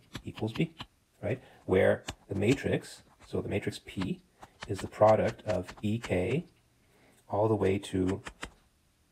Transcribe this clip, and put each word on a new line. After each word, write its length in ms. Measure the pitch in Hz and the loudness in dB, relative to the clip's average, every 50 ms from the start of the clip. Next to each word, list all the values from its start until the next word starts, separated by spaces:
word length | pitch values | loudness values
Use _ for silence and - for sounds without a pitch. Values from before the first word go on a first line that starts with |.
| _ _ - - - | _ _ -18 -14 -12
equals 300 | 113 - - 117 110 - | -12 -8 -6 -6 -4 -2
B, 200 | - 165 - - - - - _ _ _ _ _ _ | -2 -2 -2 -4 -14 -18 -18 _ _ _ _ _ _
right? 200 | - - - - - - - - _ | -4 -4 -4 -6 -8 -18 -20 -14 _
Where 380 | - 95 95 101 101 104 - - - - - _ | 2 4 6 6 4 2 2 -2 -12 -14 -14 _
the 80 | - 95 | -6 -4
matrix, 680 | 98 101 117 139 - - - 92 - - - - - _ _ _ _ - | 2 4 4 2 2 2 -2 -2 -2 -2 -8 -16 -20 _ _ _ _ -16
so 140 | - - 92 | -8 -6 -6
the 80 | - - | -4 -2
matrix 300 | 95 104 - 104 - - - | -4 -2 -4 -4 -8 -8 -16
P, 360 | - - 101 92 - 180 - _ _ _ _ - - _ _ - | -12 -8 -6 -6 -6 -6 -8 _ _ _ _ -20 -20 _ _ -10
is 120 | - 101 - | -8 -8 -8
the 80 | - | -8
product 560 | - - - 104 110 110 101 92 - - - - | -10 2 6 6 8 8 6 4 -2 -2 -4 -4
of 280 | - 90 90 92 - - - | -4 -4 -4 -4 -8 -12 -6
E 180 | - 104 107 117 | -4 -4 -2 -4
K 460 | - - 95 90 90 107 127 170 - - _ _ _ _ _ _ _ _ _ _ _ _ _ _ _ - | -2 -2 0 0 0 0 -2 -2 -4 -6 _ _ _ _ _ _ _ _ _ _ _ _ _ _ _ -4
all 180 | 104 101 110 | 0 0 2
the 80 | 110 110 | 2 2
way 220 | 98 95 95 98 | 2 2 2 0
to 440 | 98 - - - 95 92 92 98 101 - - - _ - - - _ _ _ _ _ _ _ _ _ _ _ | 0 -4 -2 -2 0 0 0 0 -2 -6 -14 -14 _ -16 -18 -18 _ _ _ _ _ _ _ _ _ _ _